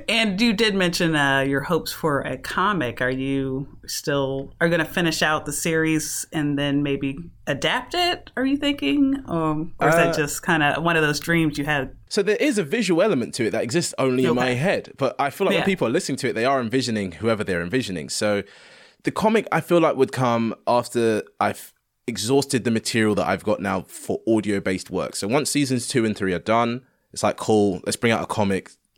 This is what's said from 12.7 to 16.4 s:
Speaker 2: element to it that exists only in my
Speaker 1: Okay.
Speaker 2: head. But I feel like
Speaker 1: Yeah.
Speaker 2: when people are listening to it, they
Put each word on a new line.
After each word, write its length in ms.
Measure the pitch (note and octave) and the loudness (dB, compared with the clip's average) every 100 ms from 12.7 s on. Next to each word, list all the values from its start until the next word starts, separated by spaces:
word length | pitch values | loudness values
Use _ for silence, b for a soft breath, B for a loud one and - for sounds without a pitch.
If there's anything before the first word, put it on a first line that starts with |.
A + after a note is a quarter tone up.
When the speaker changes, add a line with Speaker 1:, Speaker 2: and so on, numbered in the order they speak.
| A3+ F#3 E3 | 0 2 4
Speaker 2:
element 320 | G#3+ D3 G2+ | 4 2 -2
to 120 | - A2 | 0 0
it 40 | |
that 120 | G#2+ | 0
exists 320 | A2 E3 - - | 0 0 -2 0
only 260 | C3 B2+ | 0 2
in 100 | B2+ | 2
my 160 | B2 B2+ | 2 0
Speaker 1:
Okay. 40 | B2 | 0
Speaker 2:
head. 360 | E3+ D#3 - - | 0 0 -4 -4
But 200 | C3+ - | -4 0
I 120 | C#3+ | -4
feel 160 | - F#3+ | 0 0
like 80 | |
Speaker 1:
Yeah. 60 | F#3+ | 2
Speaker 2:
when 60 | G3 | 0
people 200 | F#3+ A#2+ | 0 0
are 40 | |
listening 240 | D3+ - C3+ | 0 -2 -4
to 100 | B2 | -4
it, 40 | |
they 100 | A2 | 0